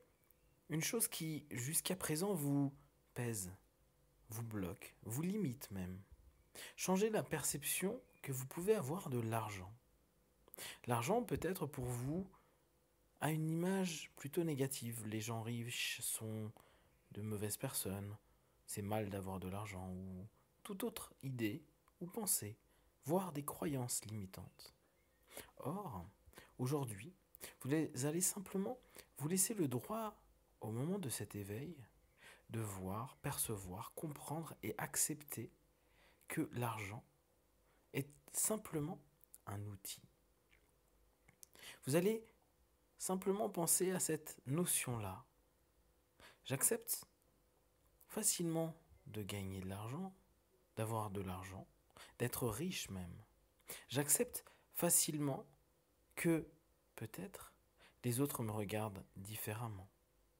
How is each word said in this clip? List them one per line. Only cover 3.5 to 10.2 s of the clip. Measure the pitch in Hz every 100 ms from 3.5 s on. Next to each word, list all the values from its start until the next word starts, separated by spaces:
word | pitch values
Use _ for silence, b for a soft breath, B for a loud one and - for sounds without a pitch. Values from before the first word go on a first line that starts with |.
| 92 _ _ _ _ _ _ -
vous | 110
bloque, | 117 107 87 - - -
vous | - 123
limite | 175 214 160 117 -
même. | 98 90 92 - - - - - B B -
Changer | - 190 220
la | 214
perception | 131 156 - 147 - - 185 254 - -
que | -
vous | 131 131
pouvez | - 185 214
avoir | 131 180 156
de | 123
l'argent. | 113 113 107 101 95 113 _ _ _ _